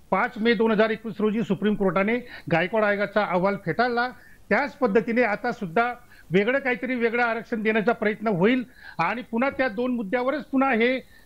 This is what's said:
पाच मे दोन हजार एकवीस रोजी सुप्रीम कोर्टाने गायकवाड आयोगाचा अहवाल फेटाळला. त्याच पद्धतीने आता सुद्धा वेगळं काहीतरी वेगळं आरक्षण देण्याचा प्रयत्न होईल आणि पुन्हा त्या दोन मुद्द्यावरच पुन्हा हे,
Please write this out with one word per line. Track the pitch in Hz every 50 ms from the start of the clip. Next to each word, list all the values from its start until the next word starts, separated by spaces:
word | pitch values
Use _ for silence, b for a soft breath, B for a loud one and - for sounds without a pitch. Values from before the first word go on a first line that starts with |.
| b -
पाच | - 185 226 247 - 214
मे | 214 233 233
दोन | 196 226 226
हजार | 220 190 220 220
एकवीस | 220 214 - 226 185 -
रोजी | 214 220 202 233 208
सुप्रीम | - 196 - - 214 208
कोर्टाने | - 202 190 156 190 196 214 233 247 - B B B B B
गायकवाड | 170 160 175 180 220 220 214
आयोगाचा | 202 202 202 208 196 202 208 202
अहवाल | 160 175 185 180 196 202 - -
फेटाळला. | 165 156 220 233 254 240 233 240 254 247 B B B B B B -
त्याच | 196 226 285 277 -
पद्धतीने | - 269 233 190 233 180 226 226 240
आता | 240 214 208 208 - 247
सुद्धा | 220 - 208 170 160 226 233 247 240 - - B B B B B
वेगळं | 156 190 208 226 262 277
काहीतरी | - 254 247 - 269 254 254
वेगळं | 240 233 233 214 240 247
आरक्षण | 233 226 233 208 - 240 226
देण्याचा | 202 220 220 226 196 233
प्रयत्न | 226 - 214 208 214 - 208 226
होईल | 208 160 180 220 262 262 240 - B B B B B B
आणि | 165 175 214 240
पुन्हा | 240 - 226 226 262 277
त्या | 277 277 262 262
दोन | 196 214 247 254 247
मुद्द्यावरच | 233 233 185 214 247 247 254 285 294 220
पुन्हा | - - 262 269 269
हे, | 254 214 233 247 262 247 - b b b b